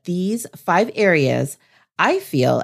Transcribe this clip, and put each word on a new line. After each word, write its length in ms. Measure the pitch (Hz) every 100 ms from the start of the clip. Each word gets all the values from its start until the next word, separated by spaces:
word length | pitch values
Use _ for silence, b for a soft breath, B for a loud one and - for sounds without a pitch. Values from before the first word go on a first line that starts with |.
these 420 | - 180 190 233 - -
five 340 | - 175 233
areas, 640 | - 202 160 131 123 135 - b b b -
I 200 | 208 381
feel, 440 | - 135 127 120